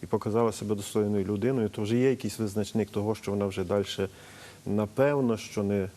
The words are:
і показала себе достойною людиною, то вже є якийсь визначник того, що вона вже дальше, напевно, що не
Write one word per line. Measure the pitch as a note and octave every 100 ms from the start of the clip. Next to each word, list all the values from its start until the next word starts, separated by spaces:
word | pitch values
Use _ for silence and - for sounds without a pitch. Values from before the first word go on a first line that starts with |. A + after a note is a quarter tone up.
і | -
показала | A2 A2 G#2+ A#2
себе | G2+ G#2 G#2
достойною | G2+ A2 G#2 G#2 F#2+
людиною, | G#2 A2+ C3+ G#2+
то | A2
вже | G#2 A#2
є | C3
якийсь | B2+ G#2+ -
визначник | A2 G#2 G2 A2+ G2+
того, | - G#2 G#2+
що | -
вона | G2+ G2+
вже | F#2+
дальше, | F#2 G2+ G2 - F#2+ - - - - - -
напевно, | G#2 G#2 - C#3 D3 B2+ A2
що | - -
не | G2+ G2+ F#2+